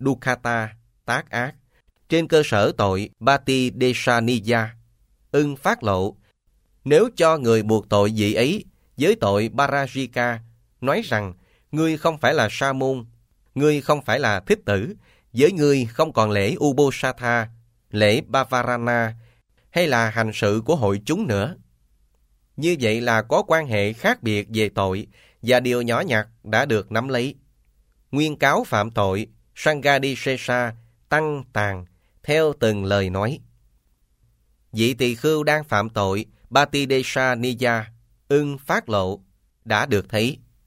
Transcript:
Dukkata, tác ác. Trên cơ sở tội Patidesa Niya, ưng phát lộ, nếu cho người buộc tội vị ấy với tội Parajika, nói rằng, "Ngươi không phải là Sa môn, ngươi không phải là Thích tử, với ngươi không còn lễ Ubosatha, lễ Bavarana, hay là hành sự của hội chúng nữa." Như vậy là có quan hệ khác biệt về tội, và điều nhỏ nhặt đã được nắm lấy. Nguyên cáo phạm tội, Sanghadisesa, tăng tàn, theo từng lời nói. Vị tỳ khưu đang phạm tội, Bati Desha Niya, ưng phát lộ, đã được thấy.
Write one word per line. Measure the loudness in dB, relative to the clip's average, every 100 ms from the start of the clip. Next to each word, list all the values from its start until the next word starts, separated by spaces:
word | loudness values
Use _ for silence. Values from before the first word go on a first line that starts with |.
Dukkata, | -4 -2 -4 -4 -4 -4 -6 -12 _ _
tác | -6 -4 -4
ác. | -6 -6 -10 _ _ _ _ _
Trên | -2 4
cơ | 2
sở | 4 2 2 2
tội | 0 0 -4 -4 0
Patidesa | 0 0 0 0 0 0 0 0 0
Niya, | 2 -2 0 -2 -2 -10 _ _ _ _ _
ưng | 0 0 -2
phát | -4 -2
lộ, | 0 0 -2 -6 _ _ _ _ _ _
nếu | 4 4 4 2
cho | 2 4
người | 4 2
buộc | 4 0 2
tội | 2 2 2
vị | 0
ấy | 2 0 -2 -8 _ _ -2
với | 0 2
tội | 2 0 0
Parajika, | -2 -2 -2 -4 -6 -6 -4 -4 -6 -12 _ _ _
nói | -2 -2
rằng, | -2 -4 -4 -10 _ _ _
"Ngươi | -2 -2 0
không | -2 0
phải | 0
là | 0 -2
Sa | -2 -4
môn, | -2 -2 -4 -8 _ _ _ _
ngươi | 0 2 2
không | 0 -2
phải | 0 -2
là | 0 -2
Thích | 0 -2
tử, | 0 -2 -2 -10 _ _ _
với | 2 2
ngươi | 4 2 2
không | 0 -2 -2
còn | 2 0
lễ | 2 0 0
Ubosatha, | 0 2 2 0 -6 -4 -2 -2 -4 -12 _ _ _
lễ | 0 2 2
Bavarana, | 0 -2 0 -2 -2 -2 -2 -2 -2 -6 -18 _ _ _ _
hay | -2 0
là | 2 0
hành | 0 -4
sự | 0 0 0
của | 0 0
hội | 0 -2 -2
chúng | -4 -2
nữa." | -2 -2 -8 _ _ _ _ _ _ _ _ _ -6
Như | -2 0
vậy | 0 -2
là | 0 0
có | 2 -2
quan | 2 0 0
hệ | -2 -2
khác | -2 -2 0
biệt | -2 -2 -2
về | -2 -2
tội, | 0 -2 -2 -8 _ _ _
và | 2 2
điều | 2 -2
nhỏ | 0 -2
nhặt | 0 -2 -2 _
đã | -2 -2
được | 0 -2 -2
nắm | -4 -2
lấy. | -4 -4 -8 _ _ _ _ _ _ _
Nguyên | -2 -2 0
cáo | 2 2
phạm | 0 -2 -2
tội, | 0 0 -2 -6 _ _
Sanghadisesa, | -4 -2 0 2 0 0 -4 -4 -4 -2 -2 -2 -6 -18 _ _
tăng | -2 0 -4 -8
tàn, | -4 -4 -4 -12 _ _ _
theo | -2 0 2 2
từng | 0 0
lời | 0 0 0
nói. | -2 -2 -4 -12 _ _ _ _ _ _ _ _ _ _ _ _
Vị | 0 0
tỳ | 2 -2
khưu | 0 0 0
đang | 0 -2
phạm | 0 -2 -2
tội, | -2 -2 -2 -6 _ _
Bati | 0 2 0 0
Desha | 0 0 0 0
Niya, | 0 -2 -2 0 -2 -4 -16 _ _ _
ưng | 0 0 -6
phát | -4 -4 0
lộ, | -2 -2 -6 _ _ _ _
đã | -2 0 2
được | 0 0
thấy. | -2 -2 -4 _ _